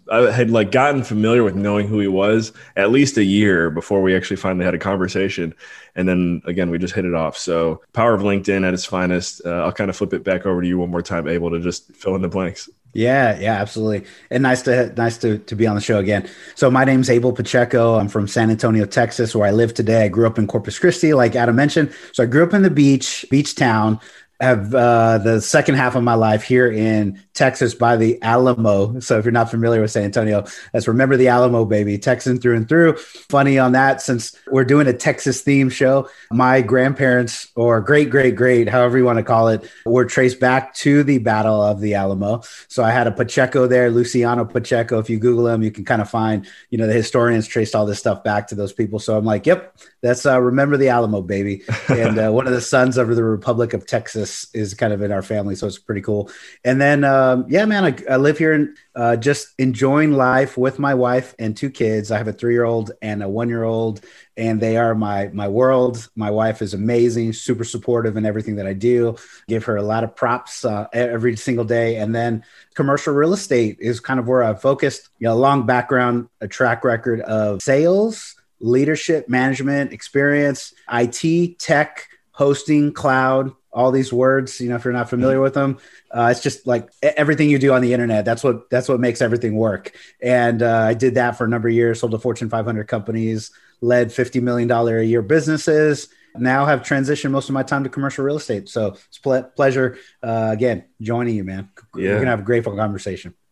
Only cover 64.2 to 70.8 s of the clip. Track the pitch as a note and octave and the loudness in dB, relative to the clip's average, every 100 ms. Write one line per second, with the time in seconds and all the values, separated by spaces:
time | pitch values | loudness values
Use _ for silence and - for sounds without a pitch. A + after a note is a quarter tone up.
64.2 | _ - A2+ A2 A2+ A2+ A#2 A2 G#2+ G2+ | _ -6 -4 -2 0 0 0 0 -2 -4
65.2 | G2+ G2 G2+ G#2+ B2+ C3 B2+ A#2 - - | -6 -6 -4 0 2 2 0 -2 -10 -8
66.2 | G#2 G#2+ A2 A2 G2+ G2 G#2+ A#2+ A#2 A#2 | -4 0 -2 -2 -6 -4 -2 2 2 0
67.2 | A2+ A2 - A#2 A2+ A#2 A#2+ A#2+ A2+ G#2+ | -4 -4 -4 -4 -6 -8 -4 -2 -2 -2
68.2 | G#2+ G#2+ G#2+ G#2 F#2+ F#2+ A#2 A#2+ A#2 A2+ | -2 -4 -6 -6 -6 -2 0 2 0 -4
69.2 | - - - A2+ A2 G#2 G#2 A2+ A2+ - | -14 -18 -8 -6 -2 -4 -2 -2 -4 -2
70.2 | - B2 - - A#2+ G#2 | -2 -2 -6 -8 -6 -6